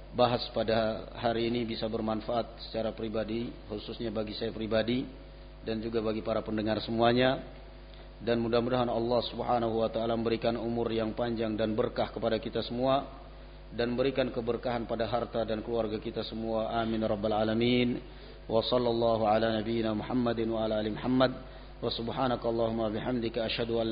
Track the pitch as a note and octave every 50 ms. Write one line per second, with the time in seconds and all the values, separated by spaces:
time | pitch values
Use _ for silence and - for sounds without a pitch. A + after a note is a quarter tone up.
0 | - - - A2 B2 A#2+ B2 A#2+ - - - A#2 A2 G#2 A2+ A#2 A2+ A2 A2 -
1 | - - - A2 A2+ A#2+ A2+ A2+ A#2 A#2 A#2 A#2+ A#2+ A2 A2+ G#2+ - A2 G#2+ A2+
2 | A2 A2 A2+ G#2+ G#2 - A#2+ A#2 A2 - - - - - - A2+ A2 A2 G#2 -
3 | A2 A2+ G#2 A2+ G#2+ G2+ A2 A#2 A#2+ B2+ - - - - G#2+ G#2 - - A2+ -
4 | A#2+ A2+ G#2+ A2 G#2+ G#2 G#2 - A2+ A2+ - A2 A2 G#2 A2 A2 A2 A2 B2 B2+
5 | - - - - - - - - - - - - - A2 A2+ A2 G#2+ A2+ A2+ A2+
6 | G#2+ A2 G#2+ A2 G2+ A2+ A2 A2 - - A2 G#2+ G#2 A2 G#2+ G#2 - - A#2 A2+
7 | A#2 A#2+ A#2+ B2 B2+ C3 C3+ - - - - - - - - - - - - -
8 | - - - - - A2+ A#2 A#2 A#2 A#2 A2+ A#2+ A#2 B2 B2+ B2+ A#2+ A#2+ A2+ A#2
9 | A#2 A#2 B2 A#2 A2+ - - A2+ A#2 B2 A#2+ A#2+ A#2 A2+ A2 A2+ A2+ A2 A2+ A2+
10 | A2+ A#2 A2+ A#2 A2+ A2+ A2+ A2 - A#2 A#2 A#2 G#2+ A#2 A#2 A#2 A#2 A2+ A2+ A2+
11 | A2 G#2+ G#2 - A#2+ A#2+ A#2 A2 A2+ A2 G#2+ G#2 A2 A2 G#2+ A2 A#2+ A#2+ - -
12 | A2+ - - A2+ G#2+ A2+ A2 A2 - A2+ - A#2 A2 - A#2 A#2+ B2+ C3+ C3+ C#3
13 | - - - - - - - - - - - - - - - A2 A#2+ A#2+ B2 A#2+
14 | B2+ C#3 C3 C3+ C3 B2 - B2 A#2 A#2 A#2 A2 - B2+ A#2+ A#2+ A2+ - A#2+ A2
15 | A2+ G#2+ A#2 A#2+ A#2 G#2 - A#2 A2+ G#2+ A2 A2 G2 A#2 A#2 A#2 A2 G#2+ G#2+ G#2+
16 | - A#2 A2+ A#2 G#2+ - A2+ A2 A2+ A2+ A2+ A2 A2 - A2 A#2 A2+ A2 A2+ A2+
17 | A2 G#2+ A2 G2+ G2+ G#2+ G#2+ G#2 A2 A2 A2 A2+ A#2+ A#2+ B2 B2 B2 A#2+ B2 -
18 | - - - - - - - - - - A2 A2+ A2 - B2+ B2+ B2 A#2+ A#2 A#2
19 | A#2 A#2 A#2 A2 A2 G#2 G#2+ A2 A2 A2+ A2+ A2 G#2 A2+ A#2 A#2 A2+ A2 A2 G#2+
20 | G#2+ - A#2 B2+ A#2+ A#2+ A2+ A2+ A2+ A2+ A2+ A2 A2 A2 G#2+ G#2+ G#2+ A2 G#2+ -
21 | - B2 B2+ B2+ C3 B2+ B2+ - - - - - - - - - - A#2+ - -
22 | A#2 A#2 G#2+ - C3 B2+ A#2+ A2+ - A#2 A2+ A2+ A#2 A2+ A2+ A2+ A2+ G#2+ G#2 A2
23 | - A2+ B2+ B2 A2+ A2+ A2+ A#2+ A2+ A2 - - A#2+ A2+ A2+ A#2 A2+ A2+